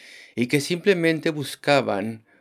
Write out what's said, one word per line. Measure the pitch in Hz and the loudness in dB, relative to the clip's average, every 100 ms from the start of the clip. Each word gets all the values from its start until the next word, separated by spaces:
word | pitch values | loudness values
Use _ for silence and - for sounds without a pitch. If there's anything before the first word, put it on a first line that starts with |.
| - - - | -20 -20 -10
y | - 123 | -4 0
que | 143 | 0
simplemente | 143 170 208 180 165 160 165 | -2 -2 0 2 2 0 -2
buscaban | 151 131 - - 139 110 98 110 113 _ _ | -4 -6 -4 2 2 2 -2 -4 -8 _ _